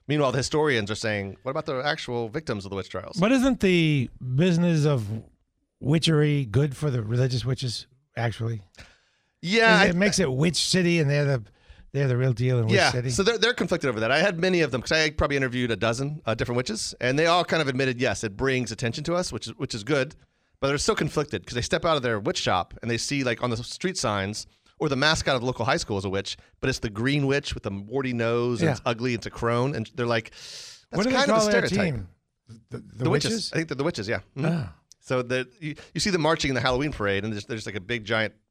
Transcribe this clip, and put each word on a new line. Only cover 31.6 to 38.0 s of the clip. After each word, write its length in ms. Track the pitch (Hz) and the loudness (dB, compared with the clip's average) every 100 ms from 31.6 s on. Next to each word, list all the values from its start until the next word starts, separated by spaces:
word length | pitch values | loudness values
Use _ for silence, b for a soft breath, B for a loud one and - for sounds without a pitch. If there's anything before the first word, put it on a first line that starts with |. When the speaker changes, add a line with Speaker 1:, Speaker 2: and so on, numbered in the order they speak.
| 135 | 2
Speaker 1:
stereotype." 280 | 196 180 | 0 0
Speaker 2:
team? 140 | 123 90 _ _ _ _ 113 _ | -2 -10 _ _ _ _ -20 _
The, 80 | 117 | -16
the 260 | 98 107 | -14 -4
Speaker 1:
The 60 | 131 | 0
witches. 200 | 147 170 | 2 0
Speaker 2:
witches? 220 | 220 - | -2 -2
Speaker 1:
I 40 | - | -4
think 120 | 160 | -4
they're 80 | 135 | -2
the 80 | |
witches, 240 | 151 170 101 | -2 -2 -4
yeah. 100 | 101 - 139 | -4 -6 -4
Mm-hmm. 100 | 156 | -2
Speaker 2:
Ah. 260 | 170 98 - _ - | -2 -4 -12 _ -20
Speaker 1:
So 200 | - 127 | -2 -2
the, 240 | 123 127 127 _ | 0 -2 -4 _
you, 140 | 156 143 B | -12 -12 B
you 80 | 160 | -2
see 80 | 208 | 2
them 120 | 180 | 4
marching 260 | 151 160 147 | 4 2 2
in 60 | |
the 60 | 127 | 2
Halloween 280 | 131 127 147 | 2 2 0
parade, 340 | - 101 98 | -2 0 0
and 80 | 107 | -2
there's, 120 | 104 | -6
there's, 220 | - 113 107 | -6 -8 -6
like, 80 | 101 | -8
a 40 | |
big 240 | 90 120 | -4 -6